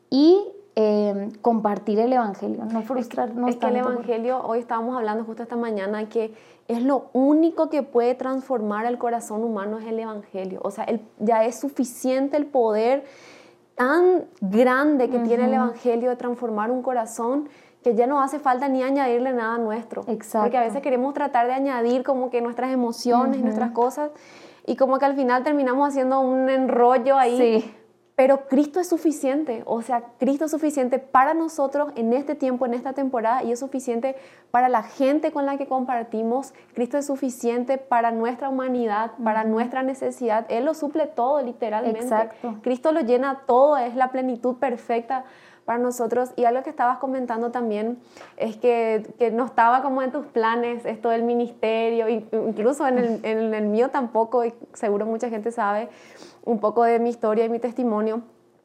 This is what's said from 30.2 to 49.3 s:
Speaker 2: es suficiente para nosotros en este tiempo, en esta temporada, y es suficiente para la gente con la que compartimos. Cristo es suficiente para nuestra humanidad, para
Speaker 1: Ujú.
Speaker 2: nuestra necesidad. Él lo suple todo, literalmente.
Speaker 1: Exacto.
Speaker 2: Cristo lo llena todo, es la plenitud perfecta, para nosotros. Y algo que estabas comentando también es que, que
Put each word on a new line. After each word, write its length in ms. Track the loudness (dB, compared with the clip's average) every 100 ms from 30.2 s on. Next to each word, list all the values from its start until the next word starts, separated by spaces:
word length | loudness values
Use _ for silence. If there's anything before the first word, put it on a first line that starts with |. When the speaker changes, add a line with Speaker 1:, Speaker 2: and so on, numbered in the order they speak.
| 0 0 0
Speaker 2:
es 60 |
suficiente 480 | 0 0 0 0 -2
para 340 | 2 4 4
nosotros 580 | 2 -2 -2 -2 0 -2 -2
en 160 | 0
este 200 | 0 -2
tiempo, 320 | -2 -2 -2 -2
en 80 |
esta 200 | -2 -6
temporada, 500 | -4 -2 0 0 0
y 80 | -2
es 80 | -4
suficiente 560 | -4 -6 -4 -2 -4 -6 -14 -20 _
para 180 | 2 4
la 140 | 2
gente 500 | -2 0 2 2 0
con 120 | -2 -4
la 120 | -4
que 100 | -4
compartimos. 840 | -4 -2 -4 -4 -4 -2 -2 -4 -16 -14
Cristo 240 | -6 -2 -2
es 80 | -2
suficiente 720 | -4 -4 -2 -2 -2 -2 -4
para 340 | 0 0 2
nuestra 360 | 0 -2 -4 -4
humanidad, 640 | -4 -2 -2 0 -2 -4 -4
para 200 | -2 0
Speaker 1:
Ujú. 80 | 0
Speaker 2:
nuestra 340 | 0 -2 -2
necesidad. 640 | -4 -2 -6 -4 0 0 0
Él 160 | -2
lo 100 | -2 -2
suple 320 | -2 -2 -2
todo, 340 | 0 0 0
literalmente. 580 | -2 -4 -4 -2 -2 -2
Speaker 1:
Exacto. 560 | 0 0 0 -4 -10 -6
Speaker 2:
Cristo 300 | -4 0 2
lo 80 | 2
llena 400 | 2 2 2 -4 2
todo, 300 | 6 6 4
es 200 | 0 0
la 120 | 0
plenitud 440 | 0 -4 -2 -2 -2
perfecta, 680 | -2 -4 -4 -4 -2 -8 -8 -20 -20 -14 -6
para 140 | -2
nosotros. 500 | -2 -2 -2 0 -2 2
Y 100 | 2
algo 160 | 2
que 60 | -4
estabas 300 | -2 0 0
comentando 520 | -2 -4 -4 -4 -4
también 480 | -4 -4 -2 -4 -6 -14 -20 -18 -6
es 180 | -6 0
que, 560 | 2 2 2 0 -4 -2
que 140 | 0